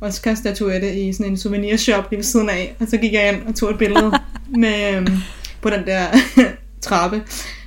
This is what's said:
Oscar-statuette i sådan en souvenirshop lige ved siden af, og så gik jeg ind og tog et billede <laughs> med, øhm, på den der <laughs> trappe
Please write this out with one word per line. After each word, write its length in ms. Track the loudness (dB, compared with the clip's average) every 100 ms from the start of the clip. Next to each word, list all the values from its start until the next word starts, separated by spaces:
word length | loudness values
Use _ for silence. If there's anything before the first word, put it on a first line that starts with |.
Oscar-statuette 960 | -8 -4 -2 0 -2 -2 0 0 -2
i 180 | -2 -2
sådan 200 | -2 -2
en 40 | -2
souvenirshop 760 | -2 -2 0 0 2 0 0
lige 80 | -4
ved 60 |
siden 240 | 0 2 2
af, 280 | -2 -6 -6
og 60 | -2
så 80 | 0
gik 160 | 2
jeg 160 | 2 2
ind 140 | 0 -4
og 80 |
tog 160 | -2 -2
et 80 | 2
billede 340 | 2 4 4 0 -2
<laughs> 280 | -12 -2 2
med, 320 | 2 2 0
øhm, 120 | 0 0 0 -2 -12 -14 -6
på 80 | -2
den 160 | -2 0
der 200 | -2 4 4 6 6
<laughs> 420 | 4 0 -16 -14 0
trappe 360 | 0 2 -2 -6 -12 -12 -14